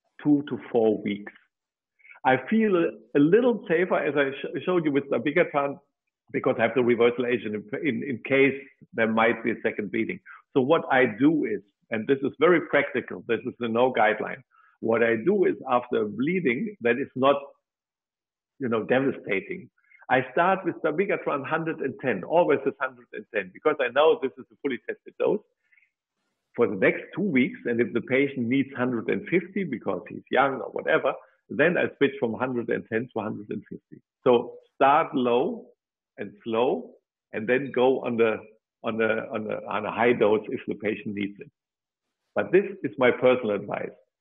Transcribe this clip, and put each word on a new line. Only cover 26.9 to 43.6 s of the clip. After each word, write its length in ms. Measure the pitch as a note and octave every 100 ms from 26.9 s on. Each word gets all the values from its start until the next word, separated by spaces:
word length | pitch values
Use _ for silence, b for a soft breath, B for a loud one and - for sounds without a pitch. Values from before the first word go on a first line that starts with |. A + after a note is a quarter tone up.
| - - -
two 80 |
weeks. 360 | G3+ B2+ C3 - A#2+
And 160 | A#2
if 120 | A2
the 80 | A#2
patient 460 | - C3 C#3 C3 A#2
needs 220 | C3+ C3+ B2
hundred 340 | B2+ A#2 -
and 180 | G2+ -
fifty 340 | F3 F3 G#3
because 380 | E3+ A#2+ G2+ F#2 -
he's 140 | G2+ -
young 260 | A#2 C#3 B2+
or 140 | -
whatever, 420 | - - D#3 C3 - b b b
then 280 | G#2+ D#3+ D#3
I 80 | A#2+ -
switch 140 | C#3 -
from 140 | A#2
hundred 360 | G#2 C3 A#2+ A#2
and 140 | A2+ -
ten 160 | A2+ A2+
to 80 | A2
hundred 260 | G#2 A2 G#2+
and 140 | - -
fifty. 320 | F#2 _ - _ _ C3
So 300 | A#2+ - - _ -
start 400 | C#3 D3+ D#3+ C#3+
low 520 | A#2+ A#2+ F3+ A3+ - _ _ _ _ -
and 140 | G2+ G2+
slow, 480 | A#2 A2 C3 A#3+ - - _ _ _
and 160 | G#2+ G#2+
then 240 | C3 C#3
go 280 | B2 B2+ B2+
on 160 | B2 A#2
the, 200 | A2+ G2+ - _ _ _
on 140 | A#2+ A2+
the, 320 | A2 A2+ -
on 140 | A2+ G#2+
the, 200 | G#2 G#2+
on 200 | G2+ G#2
a 60 |
high 200 | G2+ A#2+
dose 340 | A#2+ G#2 G#2+ -
if 100 | - -
the 80 | G#2+
patient 400 | G#2 G#2+ A2 G2+
needs 240 | G2+ G2+
it. 100 | - _ _ _ _ _ _ _ _ G#2
But 160 | G#2+
this 140 | F#3 G3 -
is 80 | C3 -
my 140 | B2
personal 400 | A#2 B2+ B2 G#2+
advice. 380 | G2+